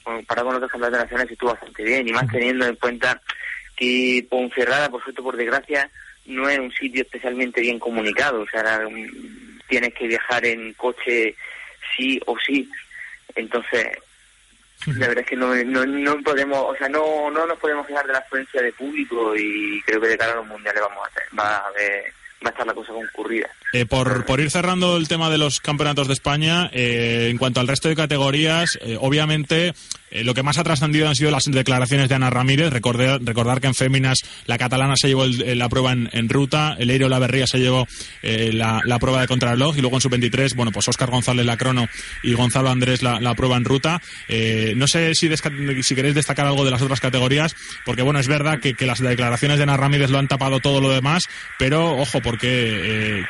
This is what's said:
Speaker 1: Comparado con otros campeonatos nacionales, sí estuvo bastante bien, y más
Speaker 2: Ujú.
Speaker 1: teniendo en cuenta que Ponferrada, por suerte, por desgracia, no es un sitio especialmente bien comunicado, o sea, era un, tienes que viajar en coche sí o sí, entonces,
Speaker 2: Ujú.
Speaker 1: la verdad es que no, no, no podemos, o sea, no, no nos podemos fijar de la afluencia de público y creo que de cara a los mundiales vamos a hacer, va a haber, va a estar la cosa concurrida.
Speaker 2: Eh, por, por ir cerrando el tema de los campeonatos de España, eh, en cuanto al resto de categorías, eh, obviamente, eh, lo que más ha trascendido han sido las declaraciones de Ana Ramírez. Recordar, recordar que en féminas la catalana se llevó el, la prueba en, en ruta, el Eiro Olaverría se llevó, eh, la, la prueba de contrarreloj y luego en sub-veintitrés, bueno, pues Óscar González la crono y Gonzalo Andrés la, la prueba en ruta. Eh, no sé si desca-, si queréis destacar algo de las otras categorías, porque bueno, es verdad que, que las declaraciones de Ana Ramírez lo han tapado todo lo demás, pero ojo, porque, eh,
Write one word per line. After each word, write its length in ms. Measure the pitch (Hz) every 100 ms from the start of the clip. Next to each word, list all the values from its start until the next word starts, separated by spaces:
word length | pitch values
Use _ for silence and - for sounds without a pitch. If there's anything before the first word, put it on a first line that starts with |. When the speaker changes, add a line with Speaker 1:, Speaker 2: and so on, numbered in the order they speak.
Speaker 1:
Comparado 440 | - 113 110 117 123
con 100 | 127
otros 140 | 123
campeonatos 340 | 123 120 120
nacionales, 240 | 117 120 120
sí 60 |
estuvo 160 | 117 123
bastante 320 | 113 - -
bien, 260 | 110 131 120
y 40 |
más 120 | 113
Speaker 2:
Ujú. 80 | 127
Speaker 1:
teniendo 340 | 123 120 127 123
en 100 | 113
cuenta 440 | 123 120 127 120 - - - - - -
que 480 | 127 127 127 127 120
Ponferrada, 580 | 127 123 131 120 139 147
por 140 | 123
suerte, 180 | 135 131
por 160 | 127 117
desgracia, 540 | 117 131 - 147 139 - - - -
no 220 | 131 135
es 120 | 139
un 120 | 127
sitio 300 | - 135 127
especialmente 580 | 123 120 127 123 127 120
bien 200 | 120 117
comunicado, 640 | 120 117 107 104 143 117
o 60 | 104
sea, 120 | 110
era 260 | 110 110 110
un, 760 | 110 110 - - - - - -
tienes 240 | 123 120
que 120 | - 117
viajar 400 | 113 - 120 120
en 280 | 117 110
coche 600 | 104 123 120 - 120 113 - - - - - - -
sí 240 | 127 135 -
o 100 | 117
sí, 320 | - 139 127 - - - - - -
entonces, 540 | - 113 120 117 123 78 - - _ _ _ _ _ _ - -
Speaker 2:
Ujú. 60 |
Speaker 1:
la 160 | 120 123
verdad 160 | 120
es 60 | 123
que 40 |
no, 220 | 127 127 127
no, 200 | 123 131 131
no 360 | 143 143 147
podemos, 500 | 147 139 139 139 131
o 40 | 135
sea, 120 | 135
no, 400 | 151 156 156 147
no 140 | 151 165
nos 120 | 160
podemos 260 | 156 147
fijar 220 | 139 143 139
de 60 |
la 80 | 131
afluencia 420 | 131 135 131 139
de 100 | 120
público 600 | - 135 151 135 120 113
y 480 | 107 104 104 104 104
creo 160 | 107 110
que 60 | 113
de 120 | 110
cara 160 | 113
a 20 | 117
los 100 | 110
mundiales 340 | 107 104 104
vamos 240 | 104 101
a 40 | 101
hacer, 160 | 107 104 104
va 200 | 104 104
a 100 | 98
haber, 380 | 101 101 101 - - - -
va 60 | 117
a 0 |
estar 160 | 113 117
la 60 |
cosa 180 | 110 110
concurrida. 580 | 113 113 - 107 113 - - -
Speaker 2:
Eh, 140 | 123 120
por, 380 | 131 131 123
por 140 | 120 131
ir 120 | 151
cerrando 440 | 175 180 185 180 175
el 120 | 156
tema 220 | 165 160
de 80 | 156
los 200 | 147 -
campeonatos 480 | - 147 147 143 135
de 60 |
España, 560 | 135 - 147 156 175 175
eh, 540 | 127 123 117 117 117 117
en 100 | 120
cuanto 200 | 131 127
al 80 | 123
resto 220 | 139 165
de 80 | 160
categorías, 840 | 151 147 135 143 156 165 170 -
eh, 140 | 113 113
obviamente, 760 | 135 147 156 156 143 160 175 - - - -
eh, 100 | -
lo 100 | 120
que 120 | 123
más 140 | 139 143
ha 40 |
trascendido 460 | 165 151 156 151 151
han 80 | 135
sido 160 | 151
las 180 | 143 151
declaraciones 580 | 131 131 127 123 139 131
de 60 |
Ana 160 | 135 131
Ramírez. 420 | 120 131 135 165
Recordar, 460 | 127 123 117 127 135
recordar 400 | 120 113 117 127
que 60 | 135
en 80 |
féminas 460 | 123 131 135 131 131 - - -
la 120 | 120
catalana 360 | 117 127 135
se 140 | 131 143
llevó 160 | 131
el, 340 | 131 123 123 120
la 100 | 123
prueba 220 | 123 127
en, 180 | 127 117
en 160 | 113 113
ruta, 480 | 139 139 151 151 -
el 120 | 120
Eiro 160 | 131 131
Olaverría 420 | 131 123 131 127
se 100 | 127
llevó, 300 | 127 127 123 - - -
eh, 300 | 110 110 113
la, 280 | 110 113 113
la 160 | - 120
prueba 220 | 131 131
de 40 | 127
contrarreloj 500 | 127 123 123 147 147
y 40 |
luego 160 | 127 127
en 60 |
sub-veintitrés, 520 | 131 123 120 127 135
bueno, 160 | 123 117
pues 160 | 101 117
Óscar 240 | 120 127
González 340 | 123 120 123
la 120 | 120 117
crono 320 | 127 127 117 - - -
y 120 | -
Gonzalo 360 | 117 123 135 131
Andrés 320 | 127 127 127
la, 160 | 127 117
la 160 | 120
prueba 220 | 110 127 123
en 80 |
ruta. 360 | 117 135 160 175 - - -
Eh, 460 | 113 113 110 110 110
no 100 | 139
sé 300 | 170 165 160
si 120 | 165
desca-, 220 | 156 156 139 143 131
si 140 | 127 131
queréis 180 | 139
destacar 320 | 147 143 143 143
algo 180 | 139
de 60 | 139
las 120 | 123
otras 180 | 135 139
categorías, 560 | 131 127 127 143 156 - - -
porque 180 | - 117
bueno, 180 | 131 147
es 80 | 127
verdad 320 | 147 147 151
que, 140 | 139
que 120 | 120 127
las 140 | 120
declaraciones 560 | 127 123 120 120 143 147
de 80 |
Ana 120 | 143 139
Ramírez 340 | 139 143 135
lo 100 | 139
han 80 | 139
tapado 320 | 135 135 135
todo 200 | 143 139
lo 100 | 135
demás, 340 | 131 135 170 - - - -
pero 380 | 131 151 165 131
ojo, 240 | 143 139
porque, 1000 | 117 113 123 127 113 107 92 110 107 101
eh, 80 | 90